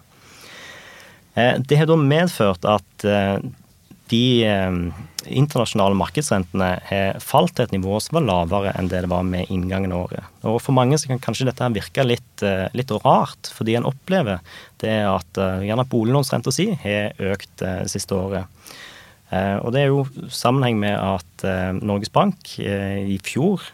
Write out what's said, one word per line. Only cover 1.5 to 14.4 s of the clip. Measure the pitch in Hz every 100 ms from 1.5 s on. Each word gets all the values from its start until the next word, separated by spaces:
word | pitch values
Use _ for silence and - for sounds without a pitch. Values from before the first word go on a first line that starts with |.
| 127
det | 131 147
har | 160
da | 165
medført | 139 156 180 - 101 90 104
at, | 104 - -
eh, | 104 101 98 98 127 - - _ _ - -
de, | 117 127 120
eh, | 107 101 92 90 87 - - -
internasjonale | - 131 147 131 110 110 98 98
markedsrentene | 85 151 - 101 87 95 90 90
har | - 98 98 -
falt | - 143 175
til | -
et | 120
nivå | 98 95 107
som | - 160
var | 127
lavere | 90 85 101 98 -
enn | 92
det | 90
det | 90
var | 90
med | 92 90 90
inngangen | 95 90 95 95
av | 90 90
året. | - - _
Og | 110 117
for | -
mange | 127 123 156
så | 131
kan | 127
kanskje | - 110 131
dette | -
her | 127
virke | 104 - - 127
litt, | 120 - -
eh, | 104 95 95
litt | 113 131
rart, | 107 131 190 - - - -
fordi | 110
en | 117
opplever | - 135 - 185 110 90